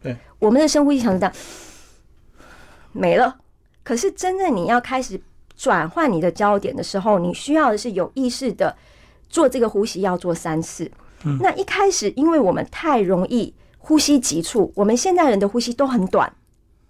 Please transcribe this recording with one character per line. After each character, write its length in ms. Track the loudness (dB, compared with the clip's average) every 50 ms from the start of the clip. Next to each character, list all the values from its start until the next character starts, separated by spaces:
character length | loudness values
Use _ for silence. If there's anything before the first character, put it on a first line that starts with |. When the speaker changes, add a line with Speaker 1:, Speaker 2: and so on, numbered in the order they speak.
| -10
Speaker 1:
对。 120 | -10 -10 -10 -12 -18 -8 0
Speaker 2:
我 100 | 2 4
们 100 | 4 4
的 80 | 4 4
深 160 | 4 4 4
呼 80 | 4 2
吸 60 | 2
常 180 | 2 0 0 0
常 20 |
这 40 | -2
样， 100 | -4 -6 -8 -18 -18 -20 -20 -20 -20 -20 -20 -20 -20 -20 _ _ _ _ _ _ _ -20 -20 -20 -20 -20 -20 -20 -20 -20 -20 -20 -16 -8
没 240 | -2 0 2 4
了。 200 | 4 2 2 0 -6 _ _ _ _ _ _ _ _ -6
可 140 | -4 -4
是 140 | -2 -2 -2
真 260 | -4 -2 -4 -4 -2
正 180 | 0 0 0 0
你 120 | 0 0
要 140 | 0 0 0
开 200 | 0 -2 -4 -4
始 180 | -4 -6 -10 -12 -14 -16 _ -20 -20 _ -14
转 320 | -4 0 0 0 0 0 -2
换 240 | -2 -2 0 0 0
你 80 | 0
的 100 | 0 -2
焦 280 | -2 0 0 2 2 0
点 180 | -2 -4 -8
的 60 | -8 -8
时 160 | -6 -6 -4
候， 200 | 0 2 2 2
你 140 | 2 -2 -4
需 220 | -6 -4 0 0
要 160 | 2 2 2
的 80 | 0 -2
是 140 | -4 -4 -4
有 180 | -4 -4 -4 -4
意 140 | -4 -4 -2
识 240 | -2 -4 -4 -4 -2
的 240 | -2 -2 -2 -2 _ _ _ -20 _ -20 -20 _ _ _ _
做 180 | 0 2 2 2
这 100 | 4 2
个 80 | 0
呼 200 | 0 2 0 -2
吸， 160 | -2 -2 -4 -2
要 160 | -2 -2 -2
做 160 | -2 -4 -4
三 260 | -4 -4 -4 -4 -4
次。 300 | -4 -6 -8 -10 -12 -12 -12 -18 -20 -20 -20 -10 -6
Speaker 1:
嗯。 140 | -4 -2 0
Speaker 2:
那 100 | 0 0 0
一 100 | -2 -6
开 260 | -6 -2 0 0 0
始， 220 | 0 0 -4 -4 -2
因 160 | 0 0 2
为 80 | 2 2
我 140 | 2 2 0
们 140 | -2 -4 -8
太 300 | -10 -6 -2 0 0 2
容 260 | 2 2 0 0 0 0
易 260 | -2 -2 -4 -4 -10 _ -20 _ _ _
呼 200 | -2 2 2 2
吸 220 | 4 4 2 2
急 220 | 2 0 -4 -4 -4
促， 280 | -2 0 0 0 0 0
我 80 | 0 2
们 100 | 2 2
现 220 | 2 2 2 2
代 140 | 4 4 4
人 80 | 4 2
的 100 | 2 0
呼 100 | 0 -2
吸 140 | -4 -2 -2
都 140 | -2 -2
很 200 | 0 0 0 0 0
短， 220 | 2 0 0 0 -4 _ _ _ _ _ _ _ _ _ _ _